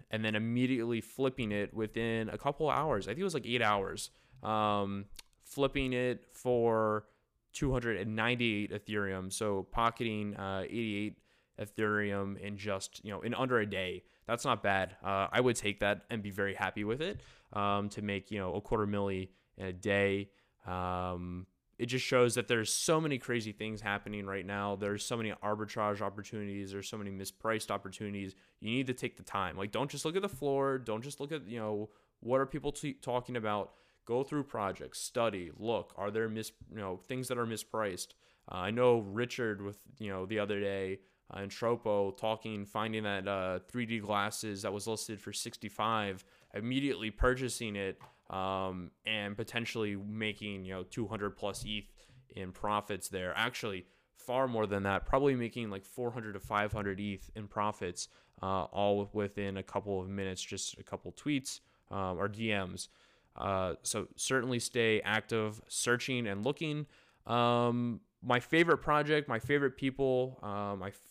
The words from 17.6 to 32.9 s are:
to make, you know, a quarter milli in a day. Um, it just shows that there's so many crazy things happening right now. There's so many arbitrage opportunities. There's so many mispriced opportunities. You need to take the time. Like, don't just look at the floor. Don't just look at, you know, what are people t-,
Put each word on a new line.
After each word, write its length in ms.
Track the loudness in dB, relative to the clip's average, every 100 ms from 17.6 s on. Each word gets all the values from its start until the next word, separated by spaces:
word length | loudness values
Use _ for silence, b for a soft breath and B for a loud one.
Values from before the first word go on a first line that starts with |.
| 2 2 0
to 120 | -4
make, 280 | -2 -2 -2
you 80 | -4
know, 140 | -2
a 80 | -2
quarter 240 | 0 2 2
milli 440 | 2 0 -2 -4 b b -8
in 80 | -8
a 80 |
day. 560 | -2 2 6 6 4 -2 b b b -6
Um, 800 | -4 -2 -2 -2 -4 -6 -8 -10 _ _ -6
it 80 | -2
just 180 | -2 4
shows 300 | 6 6 4
that 120 | 2
there's 240 | 2 2
so 300 | 0 2 2
many 160 | 2 -2
crazy 340 | 0 -2 -2
things 300 | -6 -6 -4
happening 440 | -2 -2 -2 -6 -4
right 200 | -4 -2
now. 300 | -2 0 0
There's 280 | 0 -2
so 140 | -2 -2
many 160 | -2 -2
arbitrage 580 | -2 0 -2 0 0 0
opportunities. 720 | -2 -4 -8 -6 -6 -6 -6
There's 160 | -6 -6
so 100 | -6
many 120 | -6
mispriced 640 | -6 -8 -4 0 0 0
opportunities. 640 | -4 -4 -6 -6 -4 -6 -10 b b
You 100 | -2
need 180 | 0 0
to 60 |
take 240 | -2 -4 -8
the 60 |
time. 340 | -6 -2 -2 -2
Like, 140 | -4
don't 180 | -2 -2
just 160 | -2 -2
look 100 | -2
at 60 |
the 80 | -2
floor. 480 | -2 0 2 2 0
Don't 240 | -2 -4
just 160 | -6 -8
look 120 | -6
at, 160 | -6 -6
you 120 | -4
know, 300 | -2 -2 -4 b b _
what 200 | 2 2
are 60 | 2
people 260 | 0 -4
t-, 220 | -4 -6